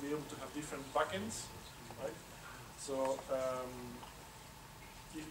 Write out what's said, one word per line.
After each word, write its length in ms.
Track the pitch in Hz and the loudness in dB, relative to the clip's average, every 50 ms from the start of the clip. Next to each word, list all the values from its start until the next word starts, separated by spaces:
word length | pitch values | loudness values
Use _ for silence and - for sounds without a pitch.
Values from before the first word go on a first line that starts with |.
| 143 | 2
be 40 | |
able 200 | 143 151 151 143 - 151 | 2 2 2 2 0 -4
to 20 | 123 | -4
have 120 | 135 135 - | -4 -2 -2
different 300 | 147 151 - - 135 131 131 - | -2 -2 0 -2 -2 0 4 6
backends, 520 | 147 156 - 190 196 214 226 - - - - - - - - - - - - 117 120 131 | 6 6 6 4 2 2 0 0 -2 -4 -4 -6 -8 -8 -10 -10 -10 -8 -8 -4 -2 -2
right? 140 | 156 165 - - - - - - - - - 123 - - | -2 -2 -4 -8 -10 -10 -10 -8 -8 -8 -8 -8 -10 -8
So, 400 | - - 139 135 135 135 131 135 - - - | -6 -2 2 4 6 6 6 6 4 4 4
um, 400 | 135 131 131 131 127 127 127 127 127 123 123 120 120 123 - - - - - - - - - - - - - - - - - - - - - - - | 4 6 6 6 4 4 2 0 -2 -4 -4 -4 -6 -6 -8 -8 -8 -10 -10 -10 -10 -10 -10 -10 -12 -12 -12 -12 -10 -10 -10 -10 -10 -10 -10 -6 -4
if, 100 | 156 151 160 | -4 -4 -4